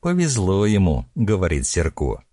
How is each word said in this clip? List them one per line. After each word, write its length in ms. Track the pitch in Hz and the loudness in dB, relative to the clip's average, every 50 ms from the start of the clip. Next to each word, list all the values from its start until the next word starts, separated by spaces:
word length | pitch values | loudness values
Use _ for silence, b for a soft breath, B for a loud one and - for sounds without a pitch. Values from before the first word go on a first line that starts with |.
«Повезло 640 | - 165 180 180 175 160 131 117 98 92 95 98 104 | -2 -2 0 0 0 0 0 0 0 2 2 2 2
ему», 400 | 104 107 101 95 85 76 64 - - _ | 2 4 4 2 2 2 0 -4 -8 _
говорит 520 | - 117 101 110 95 90 85 - 71 65 | -4 0 0 0 0 0 0 0 -2 -4
Серко. 560 | - - 90 82 73 - - 76 65 55 - _ _ | -2 -2 -2 -2 -2 -4 -4 -6 -6 -6 -8 _ _